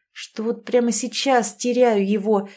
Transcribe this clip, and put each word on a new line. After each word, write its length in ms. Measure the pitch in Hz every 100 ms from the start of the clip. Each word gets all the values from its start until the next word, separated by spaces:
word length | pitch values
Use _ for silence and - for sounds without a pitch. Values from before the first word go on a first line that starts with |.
| _
что 300 | - - -
вот 240 | 220 233 -
прямо 260 | 240 240
сейчас 640 | - 247 - 277 254 214
теряю 540 | - 247 240 247 214 196
его, 420 | 208 202 208 202